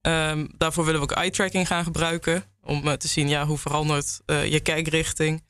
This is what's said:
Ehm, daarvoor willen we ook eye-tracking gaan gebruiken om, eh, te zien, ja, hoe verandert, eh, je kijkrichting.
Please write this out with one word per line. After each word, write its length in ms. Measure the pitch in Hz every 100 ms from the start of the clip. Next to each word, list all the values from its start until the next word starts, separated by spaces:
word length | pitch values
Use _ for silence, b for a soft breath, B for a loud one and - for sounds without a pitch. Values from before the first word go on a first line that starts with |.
Ehm, 460 | - 165 156 151 151 -
daarvoor 260 | 160 160
willen 160 | 160 160
we 60 | 143
ook 60 | -
eye-tracking 500 | 180 185 190 190 180
gaan 180 | 175
gebruiken 600 | 170 151 165 170 165 165 - _
om, 260 | - 147 147
eh, 40 |
te 160 | 143 -
zien, 200 | - 143
ja, 180 | 147 147
hoe 120 | 151
verandert, 640 | - 147 151 147 143 - -
eh, 200 | 151 151
je 80 | 151
kijkrichting. 840 | 151 160 160 160 160 - 156 156 _